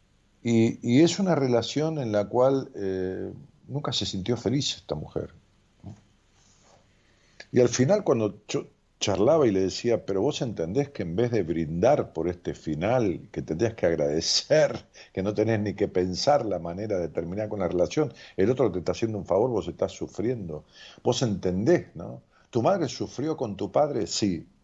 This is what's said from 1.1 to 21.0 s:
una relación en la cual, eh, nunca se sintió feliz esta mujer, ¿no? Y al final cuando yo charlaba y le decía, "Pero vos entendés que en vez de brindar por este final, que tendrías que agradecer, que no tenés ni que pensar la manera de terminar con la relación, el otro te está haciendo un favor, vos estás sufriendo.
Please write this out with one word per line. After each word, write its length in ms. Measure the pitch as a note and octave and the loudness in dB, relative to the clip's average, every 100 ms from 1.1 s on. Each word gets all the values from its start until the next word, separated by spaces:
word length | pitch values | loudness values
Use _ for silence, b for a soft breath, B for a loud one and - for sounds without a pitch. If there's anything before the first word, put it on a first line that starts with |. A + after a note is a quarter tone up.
| E3+ | 4
una 160 | F#3+ | 0
relación 640 | D3 C3+ A#2+ A2 C#3 D#3 D#3 | 2 2 2 0 -2 -2 -2
en 120 | A#2 | 0
la 140 | G#2 | 0
cual, 460 | G2+ B2 C3 C3+ B2 | 2 4 4 2 -2
eh, 560 | - G2 F#2+ F#2 F#2+ F#2+ F#2+ - _ - | -6 -4 -2 -4 -4 -8 -12 -18 _ -10
nunca 260 | C3 C#3+ | -6 -4
se 140 | B2+ G2+ | -4 -4
sintió 300 | G2 F#2 A#2+ | -4 -4 -2
feliz 400 | - C#3 C3 - | 0 -2 -2 -6
esta 180 | - | -8
mujer, 400 | D2+ - - - - _ _ _ _ | -8 -6 -8 -8 -14 _ _ _ _
¿no? 100 | G2 - _ _ _ _ _ _ _ b b b b b b b b | -20 -20 _ _ _ _ _ _ _ b b b b b b b b
Y 100 | B2 | 2
al 80 | A#2+ | 4
final 340 | A#2 B2+ G#3 | 4 2 4
cuando 380 | F3 A#2+ G#2+ - - | 2 2 0 -4 -6
yo 180 | - - _ _ _ | -6 -6 _ _ _
charlaba 460 | - F2+ A2+ D#3+ | -2 2 4 6
y 60 | B2+ | 4
le 100 | F#2+ | 4
decía, 420 | F#2+ - A#2+ A2+ | 0 0 0 0
"Pero 200 | - F#2+ | 0 0
vos 180 | B2+ C#3+ | 0 0
entendés 480 | C3+ G2+ E2 A#2 D3 | -4 -4 -2 -2 -2
que 140 | - | -6
en 120 | F2+ | -4
vez 140 | F2 A#2+ | 0 0
de 140 | A2+ | 0
brindar 680 | E2 E2 D#2 E2+ A2+ D3 - | 0 -2 -2 2 4 4 0
por 160 | D#2+ E2 | -4 -4
este 280 | F2 E2 | -4 -6
final, 760 | D2 - D2+ F#2+ B2+ G#2 C#2+ - | -6 -6 -2 0 2 0 -2 -8
que 120 | - | -8
tendrías 320 | - D#2+ A#2 | -6 -2 -2
que 100 | A2+ | 2
agradecer, 1000 | F2 D#2+ D2 D2+ - - - D3+ C#3 A2+ - B B | 0 2 0 0 0 -2 2 4 4 -2 -14 B B
que 80 | - | -4
no 140 | G2 | -2
tenés 240 | G2+ A2 A2 | 0 2 2
ni 160 | G#2 | 0
que 120 | F2+ G2+ | -2 0
pensar 560 | F#2 F2+ F2 - C#3+ | 0 0 0 2 2
la 140 | A2+ F2+ | 2 -4
manera 400 | E2+ F2+ G#2+ F#2+ | -6 -6 -4 -2
de 120 | E2 | -2
terminar 400 | - E2+ G2 G#2+ | -6 -6 -6 -4
con 100 | G#2 | -2
la 80 | F2 | 0
relación, 440 | F2 E2+ - D3 B B | 2 0 0 -2 B B
el 140 | - G2+ | 0 2
otro 220 | C3 A#2 | 2 0
te 80 | F2+ | 0
está 140 | D#2+ | -4
haciendo 260 | F2+ A2+ G#2+ | -2 -4 -4
un 60 | |
favor, 260 | E2+ F#2 B2+ | 0 2 2
vos 160 | A2 E2+ | 0 -4
estás 240 | D2+ F#2+ | -4 -4
sufriendo. 720 | - D#2 - A2 B2 F2 D2+ B B B B | -4 -8 -4 -4 -4 -8 -12 B B B B